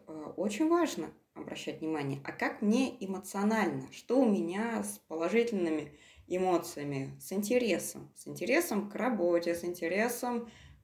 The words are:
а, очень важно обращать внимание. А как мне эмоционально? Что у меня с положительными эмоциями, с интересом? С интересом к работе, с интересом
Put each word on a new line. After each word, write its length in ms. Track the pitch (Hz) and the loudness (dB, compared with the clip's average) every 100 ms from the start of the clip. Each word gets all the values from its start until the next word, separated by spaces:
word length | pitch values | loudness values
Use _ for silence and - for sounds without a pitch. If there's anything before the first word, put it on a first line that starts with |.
| - | -14
а, 280 | 156 151 - | -12 -10 -4
очень 320 | 202 202 320 | -2 2 4
важно 420 | 339 320 - 233 - _ | 4 4 0 -8 -10 _
обращать 480 | - - 151 - 147 | -14 -10 -8 -8 -6
внимание. 400 | 160 156 139 139 | -4 -2 -2 -4
А 100 | - | -8
как 280 | - 269 - | -4 -4 0
мне 420 | 208 240 262 - | 2 4 2 -2
эмоционально? 880 | 190 190 - 196 208 220 180 135 131 | -6 -6 -6 0 2 4 2 -2 -8
Что 280 | - - 254 | -14 2 4
у 80 | 240 | 6
меня 520 | 190 165 190 233 220 | 4 0 -2 -2 -2
с 140 | 208 - | -4 -10
положительными 960 | _ 160 170 226 233 202 170 156 143 - - - - | _ -2 2 4 4 2 0 0 -4 -14 -20 -20 -4
эмоциями, 920 | 180 185 170 - - 143 139 135 - | 0 4 2 0 -6 -4 -4 -4 -8
с 140 | - | -6
интересом? 800 | 196 202 247 226 170 - 139 - | -4 2 2 4 2 -2 -10 -14
С 140 | - 147 | -16 -14
интересом 640 | 143 180 294 349 208 202 | -6 2 2 2 0 -2
к 40 | |
работе, 600 | - 233 214 175 170 170 | -2 0 2 2 2 2
с 100 | 170 | -2
интересом 840 | 175 175 170 190 240 240 247 240 233 - - - | -4 -4 -2 0 0 -2 -4 -4 -6 -14 -20 -20